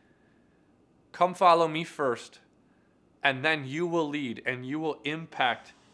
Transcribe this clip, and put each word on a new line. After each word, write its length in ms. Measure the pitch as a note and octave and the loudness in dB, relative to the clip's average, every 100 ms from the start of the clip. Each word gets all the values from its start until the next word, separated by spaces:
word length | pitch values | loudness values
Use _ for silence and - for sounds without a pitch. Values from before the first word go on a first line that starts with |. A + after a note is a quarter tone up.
| _ _ _ _ _ _ _ _ _ _ _ | _ _ _ _ _ _ _ _ _ _ _
"Come 220 | - F3+ | 0 0
follow 340 | F3+ F3+ E3+ E3 | 4 6 6 4
me 160 | D#3 | 0
first, 560 | E3+ - C#3 A#2 - - _ _ _ _ _ _ _ _ | -6 -2 -2 -2 -6 -20 _ _ _ _ _ _ _ _
and 200 | C#3 C3 | 0 2
then 220 | D3+ D#3 C3 | 0 0 -2
you 200 | D3+ F3 | -4 -2
will 220 | E3+ D3+ | 0 -2
lead 340 | D3 C3 G#2+ B2+ | -2 -6 -6 -6
and 200 | B2+ B2+ | -6 -6
you 140 | D3+ | -4
will 200 | D#3+ C#3+ | -4 -4
impact 720 | C#3+ D#3+ E3 - A#2+ A2 - - - | -6 -8 -8 0 0 0 -8 -20 -20